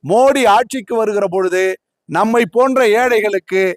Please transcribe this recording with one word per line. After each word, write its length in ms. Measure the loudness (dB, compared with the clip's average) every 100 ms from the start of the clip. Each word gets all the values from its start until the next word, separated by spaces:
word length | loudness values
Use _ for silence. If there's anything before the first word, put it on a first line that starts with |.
மோடி 380 | 0 2 2 2 2
ஆட்சிக்கு 480 | 2 0 -6 -6 -2
வருகிற 300 | -2 -2 -2
பொழுது 480 | -2 -2 0 -2 -4 _ _ -8
நம்மை 340 | -2 0 0 0
போன்ற 300 | 0 0 2 0
ஏழைகளுக்கு 760 | 0 0 0 -2 -4 _ -2 -2